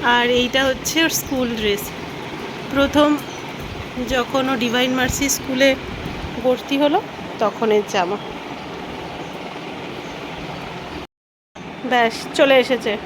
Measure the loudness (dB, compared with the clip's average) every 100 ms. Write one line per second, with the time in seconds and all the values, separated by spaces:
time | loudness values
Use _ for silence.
0 | 6 4 6 4 4 2 2 0 0 2
1 | 2 2 -2 0 0 0 0 0 -2 -10
2 | -10 -10 -10 -8 -8 -8 -2 2 4 6
3 | 6 4 -2 -10 -10 -10 -10 -8 -8 -6
4 | -2 0 2 2 2 2 2 2 2 2
5 | 0 2 0 0 -2 4 4 4 -2 -8
6 | -6 -6 -6 -2 2 2 0 4 4 4
7 | 0 -10 -10 -2 -2 2 4 4 4 0
8 | 0 -2 -6 -10 -10 -10 -10 -10 -10 -10
9 | -10 -10 -10 -10 -10 -10 -10 -10 -10 -10
10 | -10 -10 -10 -10 -8 -8 -8 -10 -10 -10
11 | -12 _ _ _ _ -16 -14 -8 -2 2
12 | 2 0 -6 2 6 6 4 0 -2 -4